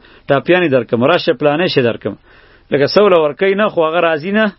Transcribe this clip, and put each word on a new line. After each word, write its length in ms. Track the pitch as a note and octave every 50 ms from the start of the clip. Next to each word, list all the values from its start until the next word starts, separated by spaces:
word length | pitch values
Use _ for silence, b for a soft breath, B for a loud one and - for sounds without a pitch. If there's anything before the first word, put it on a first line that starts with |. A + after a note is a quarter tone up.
| b b b b b -
ټاپیانې 400 | C#3+ C3+ - - F3 F3+ F3 D3+ C3
درکړم، 260 | B2+ A2+ - B2 A2+ B2 C#3+
راشه 200 | F3+ E3 - F3 D3+
پلانې 340 | - D3+ D3 D3 D#3 F#3 E3+ -
شی 80 | D3
درکړم.» 340 | B2 A#2 G#2+ - - G#2 G2 - b b b b b b b b b b
لکه 140 | - C3 C#3+
څه 120 | C#3 - F#3+ G#3
وله 140 | G3+ F3+ E3
ورکوي 360 | D3+ D3 C#3 - G3 G3 G3
نه، 120 | G3 G#3+ F#3+
خو 100 | D3+ F3 D#3+
هغه 160 | D#3 D#3+ F3
راضي 320 | E3+ E3 D#3+ D3 D3+ G3
نه، 140 | G3 A3 A3 G3+ -